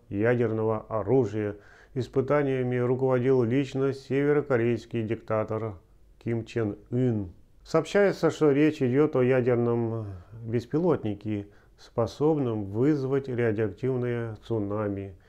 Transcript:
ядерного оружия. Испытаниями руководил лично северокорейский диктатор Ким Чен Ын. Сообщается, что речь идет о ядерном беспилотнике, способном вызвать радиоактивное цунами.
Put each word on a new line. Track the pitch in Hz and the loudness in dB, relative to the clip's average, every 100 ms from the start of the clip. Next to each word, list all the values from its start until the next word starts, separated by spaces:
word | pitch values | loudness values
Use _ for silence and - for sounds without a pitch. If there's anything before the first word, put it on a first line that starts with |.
| - | -8
ядерного | 101 113 123 117 110 110 110 - | 0 2 2 0 0 0 -2 -4
оружия. | 110 98 131 110 107 104 101 - - - | -4 2 2 2 -2 -4 -6 -16 -20 -10
Испытаниями | 131 117 139 123 147 143 131 123 123 | -8 -4 -2 0 0 0 -2 -2 0
руководил | 123 127 131 127 127 131 | 0 0 2 2 4 4
лично | 117 131 135 135 135 | 4 0 0 -2 -2
северокорейский | 135 - 135 143 147 147 123 117 113 - 120 | -2 -4 0 2 2 2 0 2 0 -4 -6
диктатор | 107 113 - 110 107 110 113 92 - - - - | -4 -6 -2 -2 -2 -4 -6 -10 -18 -20 -20 -10
Ким | 113 117 | -6 -6
Чен | 113 120 107 - - | -4 -4 -2 -4 -4
Ын. | 123 127 110 92 - - - | 0 0 0 -4 -12 -20 -20
Сообщается, | - 160 156 202 196 - 160 | -2 -2 2 2 2 2 0
что | 147 156 | 2 4
речь | 139 151 151 | 4 2 2
идет | 127 131 151 135 | 2 4 4 4
о | |
ядерном | 123 131 123 120 120 117 117 113 104 92 - 113 | 4 4 2 2 2 0 -2 -4 -8 -12 -18 -14
беспилотнике, | 113 117 113 151 175 135 110 101 107 104 101 - - - | -6 -4 -2 0 0 0 -2 -4 -4 -6 -6 -16 -20 -20
способном | - - 113 - 147 156 127 110 98 | -8 -4 -2 0 0 2 0 -2 -4
вызвать | 104 139 147 131 139 135 | 0 2 2 0 -2 -2
радиоактивное | 120 117 107 107 92 127 127 123 120 117 107 - | 0 0 0 -2 -2 -4 -2 -2 -4 -6 -10 -4
цунами. | 113 101 104 104 98 98 95 | -4 -2 -2 -2 -4 -8 -14